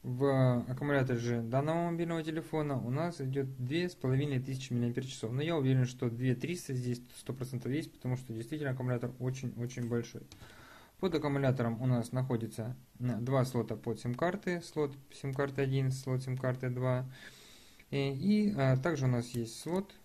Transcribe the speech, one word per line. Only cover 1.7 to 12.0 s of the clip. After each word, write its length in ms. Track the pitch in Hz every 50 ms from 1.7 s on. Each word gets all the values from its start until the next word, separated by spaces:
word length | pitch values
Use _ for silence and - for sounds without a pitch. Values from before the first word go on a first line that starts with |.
| 165 170 170 170
мобильного 320 | 170 165 170 165 165 165
телефона 560 | 156 156 156 160 156 - - 156 151 147 139
у 140 | 127 104 117
нас 280 | 127 143 165 175 170 -
идёт 280 | 139 131 135 139 135 131 135
две 320 | - 127 120 143 170 175 180
с 60 | 175
половиной 440 | - - 131 131 135 147 147 139 127
тысячи 340 | 127 131 135 131 - - 123
миллиампер-часов. 580 | 120 120 120 120 143 135 131 - - - 113
Но 100 | 117 131
я 160 | 151 165 170
уверен, 300 | 156 131 131 131 131 127
что 240 | 120 123 - 135 120
две 240 | 113 117 127 131 120
триста 400 | 120 - 147 180 175 - - 135
здесь 260 | 127 123 123 120 120 - - -
сто 160 | - - - 139
процентов 380 | 131 127 131 131 117 - 131
есть, 200 | 131 151 156 -
потому 240 | - - - 127 127
что 160 | 123 - -
действительно 400 | 117 110 113 - 156 151 151 135
аккумулятор 400 | 127 127 123 127 123 120 120 120 -
очень-очень 720 | - 123 127 131 - - 120 - 117 120 120 - 127 120 117
большой. 320 | 120 120 113 - - 120 - - - - - - - - - - - - - - _ -
Под 160 | - 190 160
аккумулятором 680 | 151 139 147 139 139 139 131 127 131 120 117 113 110
у 60 | 131
нас 240 | 127 127 120